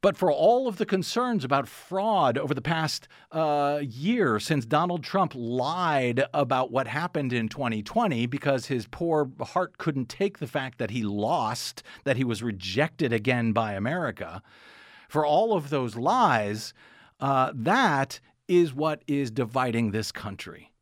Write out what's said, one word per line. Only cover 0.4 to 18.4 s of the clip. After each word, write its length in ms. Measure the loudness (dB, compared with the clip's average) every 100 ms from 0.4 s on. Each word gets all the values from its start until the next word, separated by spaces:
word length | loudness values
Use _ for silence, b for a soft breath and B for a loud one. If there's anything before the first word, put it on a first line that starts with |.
| 6 4 2
of 100 | -4
the 80 | -2
concerns 580 | -2 -2 -2 0 0
about 240 | 2 0 0
fraud 680 | -12 -6 -4 0 4 4 2
over 160 | -2
the 80 | -4
past, 480 | -2 -2 -2 -4 -10 B B
uh, 480 | -2 0 2 2 -2
year 560 | -4 -4 -2 2 2 2
since 260 | 0 -2 2
Donald 380 | 0 2 -2
Trump 300 | -2 0 0 -2
lied 880 | -4 -2 -2 0 2 2 2 2 0
about 380 | 0 2 2 0
what 160 | -2 -2
happened 460 | -4 -4 -2 -2
in 160 | 0 -2
twenty 340 | -4 -4 -4
twenty 420 | -2 0 0 0 -2
because 420 | -2 0 -2 0
his 200 | -4 -4
poor 420 | -6 0 2 0 -4
heart 360 | -4 -2 -4 _
couldn't 300 | -2 -2 -4
take 320 | -2 -4 -2
the 80 | -6
fact 300 | -4 -6 -6
that 140 | -6
he 120 | -2
lost, 800 | -2 0 0 0 0 -4 -8 -12 B B -2
that 100 | 0
he 80 |
was 180 | 0 -2
rejected 680 | -4 -6 -4 -2 -2 0 0
again 400 | 0 2 2 2
by 220 | 0 0
America, 680 | -2 -4 -2 -4 -6 -12 -12 B B B B B B B
for 180 | 0 4
all 260 | 4 4
of 180 | 0 0
those 280 | -2 -2 -2
lies, 760 | 2 4 6 4 2 -4 -8 -16 B B B B
uh, 320 | 0 2 2
that 680 | 0 2 4 4 2 0 -6 b b